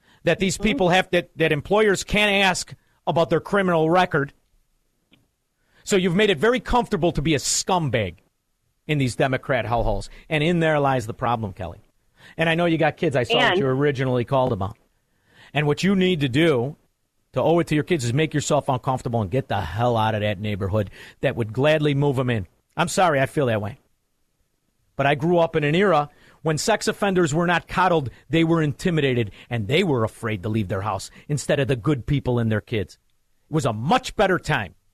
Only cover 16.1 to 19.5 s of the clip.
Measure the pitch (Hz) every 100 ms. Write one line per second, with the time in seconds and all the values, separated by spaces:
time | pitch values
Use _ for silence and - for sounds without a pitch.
16.1 | 180 139 123 170 135 123 160 _ _ _
17.1 | _ _ - 123 170 165 151 143 175 120
18.1 | 123 156 151 - 147 - 127 - 131 -
19.1 | 117 101 120 -